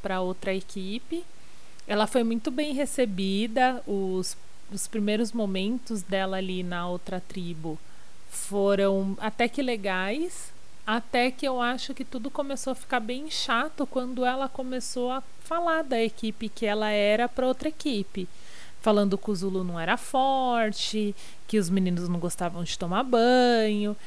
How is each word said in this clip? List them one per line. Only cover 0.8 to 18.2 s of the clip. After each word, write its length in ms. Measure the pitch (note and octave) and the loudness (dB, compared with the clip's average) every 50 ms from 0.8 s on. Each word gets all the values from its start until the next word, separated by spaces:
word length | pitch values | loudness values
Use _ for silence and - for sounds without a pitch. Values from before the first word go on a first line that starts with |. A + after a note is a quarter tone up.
| F#3 F#3+ G#3 B3 - - E4 E4+ F4 - - - - - - - - - - - - | -6 -6 -6 -6 -6 -4 -6 -6 -6 -6 -8 -10 -10 -10 -10 -10 -10 -10 -10 -8 -4
Ela 220 | - G3+ G#3 G#3+ G#3+ | -2 0 2 2 4
foi 160 | - B3+ A#3 | 4 4 4
muito 260 | A3+ A#3 A#3 - D#4 | 4 2 0 -2 -2
bem 240 | B3+ C#4+ D4+ D4+ C#4 | -2 0 0 0 0
recebida. 1120 | C4+ C#4+ - - - B3 G#3+ F#3+ F3+ G3 F#3+ G3 G3 A3 A#3+ A3 B3+ B3+ B3+ B3+ B3 - | 0 0 0 2 2 2 2 2 0 0 2 2 2 0 2 2 4 4 4 4 0 -2
Os, 500 | - G3+ G3 G3 F#3 F#3 F#3 F3+ - - - - - - - - - | -2 -2 0 0 0 0 0 -2 -2 -4 -6 -8 -8 -8 -8 -8 -6
os 160 | G3 G3 - - | -6 -4 -4 -4
primeiros 440 | - A3 G3+ G#3 G#3 G#3+ A#3+ G#3+ A3 | -2 0 2 2 2 2 2 0 0
momentos 680 | A#3 G#3+ G3 F#3+ F#3 F#3+ G#3 B3 B3 - - A3+ G3+ | 0 0 0 0 0 0 0 0 -2 -2 -2 -4 -4
dela 360 | F3 - G3 F#3+ F#3+ F#3+ F#3+ F#3+ | -2 0 0 0 0 0 0 -2
ali 260 | F#3+ F#3 F#3 F#3 F#3 | -2 -2 -2 -2 -2
na 240 | F3+ F3+ F3 F3 F3+ | -2 -2 -2 -2 -2
outra 320 | F3+ F3 - - F#3+ F#3 | -2 -4 -4 -4 -4 -4
tribo 580 | - - - F#3+ F3 E3+ E3+ D#3 D#3 E3 D#3 - - - - - - - - - - - | -4 -4 -6 -4 -4 -4 -4 -4 -4 -4 -4 -4 -6 -8 -8 -8 -8 -8 -8 -8 -8 -6
foram 840 | - - - - G3 G3+ G3 G3+ G3+ G3 G3 G3 G3 G3 G3 G3 G3 - | -6 -6 -4 -2 0 2 4 4 6 6 4 4 4 4 2 0 0 -2
até 280 | - G#3+ - - A#3 A#3+ | -2 -2 0 2 2 2
que 120 | - D4 | 2 0
legais, 880 | C#4 B3+ A#3+ G#3+ G3 G3+ F#3 F#3 F#3+ G3 A3 D4+ E4 F4+ - - - - - - - - - - - | 0 0 0 -2 0 0 0 0 0 0 0 0 -2 -2 -4 -6 -6 -8 -8 -8 -8 -8 -8 -6 -2
até 460 | G#3+ G#3+ A#3+ - - - B3 A#3+ C4 | -2 0 0 0 0 2 2 4 2
que 160 | B3+ - - C4+ | 2 0 -2 -2
eu 120 | B3+ B3 | 0 0
acho 360 | A#3+ A#3+ B3+ B3+ - - C4 | 0 0 0 -2 -4 -4 -6
que 100 | - C4 | -6 -6
tudo 240 | - - B3+ A3 C4+ | -6 -6 -4 -4 -4
começou 420 | - - C#4+ C#4 C#4 - - C4+ | -2 -2 -2 -2 -4 -4 -2 -4
a 40 | B3+ | -4
ficar 240 | B3+ - - C4+ B3 | -4 -2 0 0 0
bem 300 | A3 G#3+ B3 C4+ D4+ D#4 | 0 0 -4 -4 -4 -4
chato 580 | - - - - A#3+ A#3 C#4 D#4 - - C#4+ - | -4 -2 0 2 2 2 2 0 -2 -2 -2 -2
quando 360 | - C4 B3 B3 B3+ B3 B3+ | 0 -2 -2 -2 -2 0 2
ela 240 | B3 B3+ C4 C4+ C4 | 2 2 0 0 -2
começou 640 | - - C4 B3+ B3+ B3+ B3 - - B3 B3 B3 | -2 -4 -4 -4 -4 -4 -4 -4 -4 -2 -2 -2
a 120 | B3+ C4 - - - - - | -2 -2 -4 -6 -8 -8 -6
falar 400 | - D#4+ E4+ F4 E4+ D#4+ D#4+ D#4+ | -2 0 0 2 2 2 2 2
da 160 | C4 C4 A3+ | 0 2 2
equipe 460 | A3+ A3 - - A3+ A3 G#3+ - A#3 G#3 | 2 2 0 -2 -2 -4 -4 -4 -4 -6
que 180 | - - A#3 | -4 -2 0
ela 240 | G#3 G#3 G#3+ G#3+ G#3+ | 0 2 2 2 2
era 360 | G#3 G#3 G3+ G#3 G#3+ A3 A#3+ A#3+ | 2 4 4 6 6 4 4 2
pra 200 | - - B3+ B3+ | 0 2 2 2
outra 220 | B3+ - - D#4 | 2 2 0 -2
equipe. 580 | D#4 - - D4+ B3 G3+ F#3+ - - G3 | -2 -2 -2 0 0 0 -2 -2 -4 -4